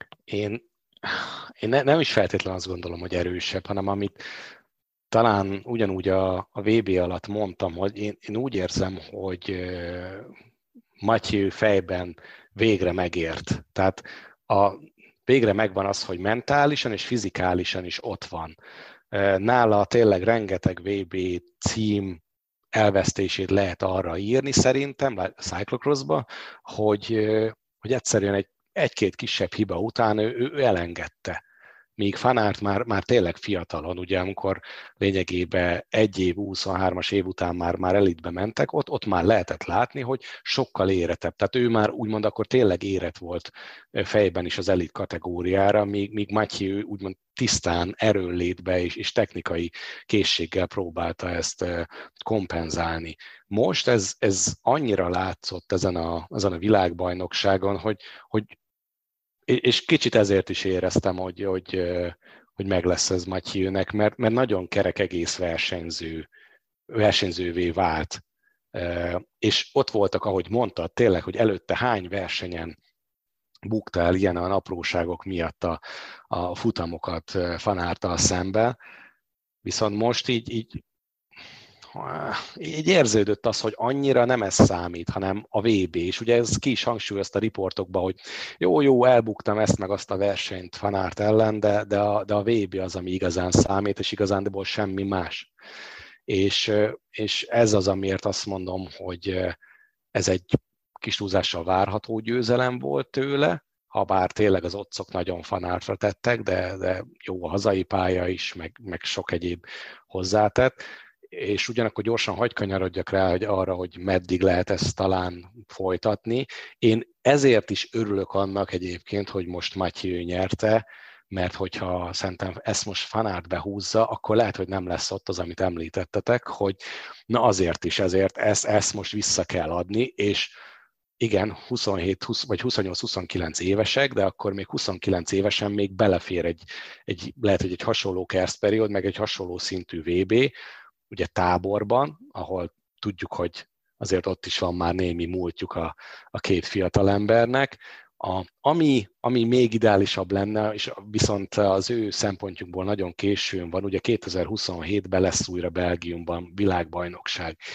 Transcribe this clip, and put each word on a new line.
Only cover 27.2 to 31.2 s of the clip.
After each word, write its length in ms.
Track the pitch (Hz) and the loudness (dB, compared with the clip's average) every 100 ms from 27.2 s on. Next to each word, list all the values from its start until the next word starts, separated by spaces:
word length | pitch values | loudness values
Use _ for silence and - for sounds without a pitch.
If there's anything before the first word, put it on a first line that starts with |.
| 107 110 110 - _ _ | 2 2 0 -4 _ _
hogy 140 | 110 | -2
egyszerűen 400 | 127 - 107 98 | -2 2 2 2
egy, 160 | 98 - _ _ | 0 -2 _ _
egy-két 440 | - 143 - 95 - | -2 -2 2 -2 0
kisebb 380 | 120 - 92 | -4 -2 -2
hiba 260 | - 101 87 | -2 -2 -2
után 380 | 110 - 113 107 | -2 2 2 2
ő, 200 | 107 120 | 0 0
ő, 140 | 131 | -4
ő 100 | 147 | 2
elengedte. 800 | 127 90 85 85 90 - | 2 2 0 -6 -10 -10